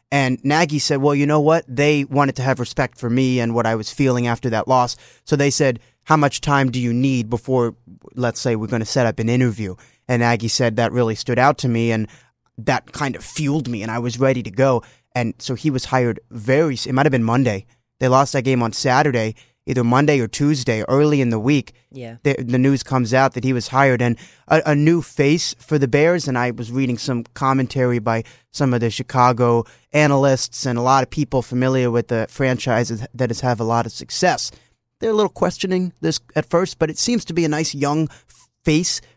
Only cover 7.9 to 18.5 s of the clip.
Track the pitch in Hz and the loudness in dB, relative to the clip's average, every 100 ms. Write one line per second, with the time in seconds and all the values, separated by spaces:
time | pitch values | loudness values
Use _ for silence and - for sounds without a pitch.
7.9 | - - 123 120 - 127 110 110 120 110 | -20 -16 -4 -4 -2 -2 -2 -2 -4 -2
8.9 | 139 117 110 113 123 123 104 98 90 - | 0 0 0 0 2 0 -2 -8 -10 -20
9.9 | _ - 120 117 117 113 - 120 110 113 | _ -4 0 2 0 -2 0 0 0 0
10.9 | 123 113 107 - 123 135 135 131 117 117 | 0 -2 -2 -4 2 2 2 0 0 0
11.9 | 113 107 - _ _ _ - 110 127 - | -2 -4 -10 _ _ _ -8 -4 -4 -6
12.9 | - 139 - - - 143 151 120 113 110 | -8 -6 -8 -10 -6 -2 -2 -4 -6 -6
13.9 | 117 120 117 135 131 113 101 135 120 - | -6 -6 0 0 0 -4 0 2 2 -4
14.9 | _ _ 123 123 - - 123 156 131 - | _ _ -4 -4 -6 -8 -4 -2 -2 -2
15.9 | 131 120 110 - 117 107 139 165 123 123 | 0 0 -2 -10 -8 0 2 2 -2 -2
16.9 | 131 147 131 113 123 123 98 - _ _ | 2 2 2 2 2 0 -2 -8 _ _
17.9 | _ 131 131 139 139 127 | _ 2 4 2 0 0